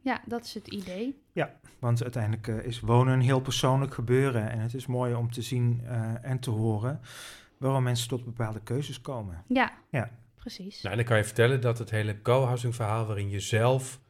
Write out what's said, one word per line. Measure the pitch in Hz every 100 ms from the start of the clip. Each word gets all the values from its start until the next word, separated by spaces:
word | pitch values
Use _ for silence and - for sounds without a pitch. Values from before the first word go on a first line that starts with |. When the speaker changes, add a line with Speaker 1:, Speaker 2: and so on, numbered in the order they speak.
Speaker 1:
ja, | 262 233 -
dat | 233 233
is |
het | 220 -
idee. | 208 185 180 240 277 _
Speaker 2:
Ja, | - 147 - - -
want | 120 120
uiteindelijk, | 117 120 107 110 113
eh, | 110 -
is | 113
wonen | 107 117 127
een | 131
heel | 127 135
persoonlijk | 135 120 135 131 135
gebeuren | - 117 123 139 117 107
en | 113
het | 113
is | 127 123
mooi | 123 123
om | 117 120
te | 120
zien, | 113 123 120 120 117
eh, | 120 110 113
en | 131 131
te | 127
horen | 110 113 110 117 156 - - - - - _
waarom | 131 135
mensen | 127 120 -
tot | 127 120
bepaalde | 117 113 110
keuzes | 107 123 147 131
komen. | - 127 104 85 -
Speaker 1:
Ja, | 247 240 - _
Speaker 2:
Ja. | 139 113 - - _
Speaker 1:
precies. | - - 185 -
Speaker 3:
Nou, | -
en | 107
dan | 120
kan | 113
je |
vertellen | 104 - 120 131
dat | 117 117
het | 113
hele | 110 107 104
co-housing | - 127 127 120 120 117
verhaal | 107 110 110
waarin | 104 101
je | 98
zelf | - 107 120 131 131 - _